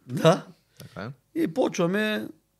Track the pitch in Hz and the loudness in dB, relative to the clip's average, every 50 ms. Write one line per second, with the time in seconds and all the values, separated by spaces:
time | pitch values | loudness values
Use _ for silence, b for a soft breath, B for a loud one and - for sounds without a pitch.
0 | _ 127 123 170 - 160 120 95 - - - _ _ _ _ - - - - - | _ -8 -2 4 4 6 6 4 0 -8 -18 _ _ _ _ -20 -20 -16 -12 -12
1 | 98 120 143 - _ _ - 320 165 - 160 254 254 - 170 - 175 170 190 208 | -12 -12 -12 -16 _ _ -4 -2 -2 0 0 0 0 0 2 0 0 0 2 0
2 | 214 214 214 214 214 - - _ _ _ _ | 0 0 -2 -4 -6 -8 -12 _ _ _ _